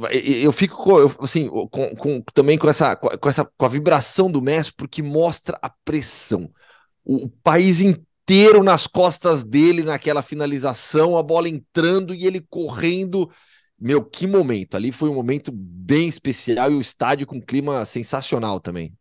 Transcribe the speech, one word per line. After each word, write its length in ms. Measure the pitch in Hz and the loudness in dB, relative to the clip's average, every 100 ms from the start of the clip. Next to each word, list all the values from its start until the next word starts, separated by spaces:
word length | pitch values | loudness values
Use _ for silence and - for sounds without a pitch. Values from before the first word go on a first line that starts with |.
| 110 | -4
e, 320 | 131 - 123 | -2 0 2
eu 80 | 143 | 2
fico 240 | - 190 - | 2 0 0
co-, 240 | 190 180 | 4 6
eu, 120 | 139 - | 6 2
assim, 280 | 135 170 107 | -4 -2 -4
com, 460 | 85 - 135 135 | -6 -6 -6 -6
com, 280 | 123 147 131 - | -4 -4 -4 -2
também 240 | - 139 156 | 2 4 4
com 120 | 156 | 2
essa, 280 | 147 143 - | 2 0 0
com, 120 | - | -4
com 200 | - 143 | -2 -2
essa, 160 | 139 | -2
com 220 | - - 127 | -4 -2 -2
a 20 | |
vibração 640 | 135 156 151 - - 190 | 0 0 0 0 0 0
do 100 | 143 | 0
Messi, 320 | 131 160 151 | -2 -2 -4
porque 280 | - 139 - | -10 -12 -10
mostra 560 | 147 147 170 - - - | -4 0 0 -2 -8 -10
a 100 | - _ | -10 _
pressão. 680 | - 151 127 - - 98 82 _ _ _ _ _ | -6 -6 -4 -8 -4 -6 -6 _ _ _ _ _
O, 200 | - 131 | -4 -4
o 40 | 131 | -4
país 520 | - 165 165 185 170 | -4 0 4 4 4
inteiro 840 | 196 165 _ _ - 190 214 214 | 2 0 _ _ 2 8 10 8
nas 240 | 196 165 - | 6 2 0
costas 580 | - 180 - 180 156 | 0 0 0 0 0
dele, 380 | 113 135 165 170 | 0 2 4 2
naquela 400 | 156 143 151 143 | -2 -4 -4 -4
finalização, 960 | - 147 143 143 135 120 - 156 165 170 | -6 -6 -6 -4 -6 -6 -2 2 2 2
a 40 | |
bola 260 | 151 165 170 | 2 0 0
entrando 680 | 151 - 165 165 190 180 | -6 -8 -2 0 0 -2
e 100 | 180 | -4
ele 160 | 185 185 - | -2 -4 -8
correndo. 840 | - 156 120 165 180 190 190 165 _ _ _ _ - | -10 -8 -4 -2 -2 -2 -2 -4 _ _ _ _ -10
Meu, 260 | 117 143 | -2 -2
que 240 | 110 - 185 | -2 -6 0
momento! 480 | 196 143 107 92 101 | 0 0 -2 -6 -6
Ali 160 | 117 | -6
foi 180 | 123 151 | -4 -4
um 40 | |
momento 360 | 135 120 143 - | -2 -4 -4 -6
bem 540 | 113 92 90 90 147 170 | -14 -14 -10 -2 0 0
especial 600 | - 139 123 - 113 135 | -4 -6 -6 -2 0 0
e 40 | |
o 60 | 147 | 0
estádio 460 | 120 - 123 143 139 | -4 -4 -2 -2 -4
com 160 | 131 | -12
clima 420 | - 135 143 135 | -6 -4 -2 -4
sensacional 760 | 107 123 113 131 - 123 110 95 | -6 -8 -6 -8 -4 -4 -4 -6
também. 340 | - 87 80 92 | -8 -10 -12 -16